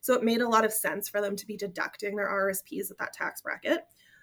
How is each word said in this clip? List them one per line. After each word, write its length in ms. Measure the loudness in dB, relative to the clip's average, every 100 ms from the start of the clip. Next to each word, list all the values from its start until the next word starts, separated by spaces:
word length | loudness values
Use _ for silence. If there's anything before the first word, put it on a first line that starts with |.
So 120 | 2
it 100 | 4
made 180 | 4 4
a 80 | 6
lot 160 | 6 4
of 80 |
sense 340 | 2 -2 -4 -4
for 140 | -2
them 160 | -2 -4
to 100 | -8
be 80 | -8
deducting 640 | -6 -4 -6 -4 -4 -2
their 100 | -2
R 140 | 0
R 80 | 0
S 120 | -2
Ps 280 | -6 -6 -6
at 60 | -6
that 160 | -8
tax 280 | -4 -6 -6
bracket. 440 | -8 -4 0 0 -2 _ _ -20